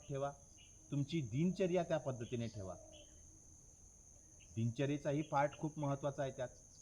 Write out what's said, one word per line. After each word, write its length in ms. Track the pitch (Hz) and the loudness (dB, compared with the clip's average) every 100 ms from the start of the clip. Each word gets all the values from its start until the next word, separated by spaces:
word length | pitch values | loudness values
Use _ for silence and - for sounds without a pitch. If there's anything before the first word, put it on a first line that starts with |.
| - | -4
ठेवा, 240 | 139 139 143 - - - - - | -2 -2 -4 -16 -20 -20 -18 -4
तुमची 300 | 139 139 165 | 0 2 0
दिनचर्या 640 | 127 123 175 180 185 180 | 0 4 4 4 4 4
त्या 160 | 165 160 | 2 0
पद्धतीने 480 | 143 120 117 120 117 | 0 -4 -2 -2 -2
ठेवा. 280 | 107 95 85 - - - - - - - - - - - - - - - - - - | -4 -8 -10 -14 -18 -20 -20 -20 -20 -20 -20 -20 -20 -20 -20 -20 -20 -20 -20 -10 -2
दिनचर्येचाही 680 | 117 113 139 143 151 143 | 0 2 0 0 0 0
पार्ट 360 | 151 143 143 - | 2 4 2 2
खूप 200 | 156 156 | -4 0
महत्त्वाचा 440 | 143 139 147 135 | 0 2 0 0
आहे 100 | 135 | -2
त्यात, 160 | 131 123 - - - | -2 -6 -8 -20 -20